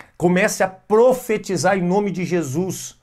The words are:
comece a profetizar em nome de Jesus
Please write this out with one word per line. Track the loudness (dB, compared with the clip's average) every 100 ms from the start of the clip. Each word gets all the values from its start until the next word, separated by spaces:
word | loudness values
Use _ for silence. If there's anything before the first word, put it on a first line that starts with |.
| -20 _
comece | 2 2 0 0
a | -4
profetizar | -4 _ 4 4 2 -2 -6 -2 -2 0 0
em |
nome | 0 0 -2
de | -4 -2
Jesus | -2 -2 -4 -4 -6 -14 -18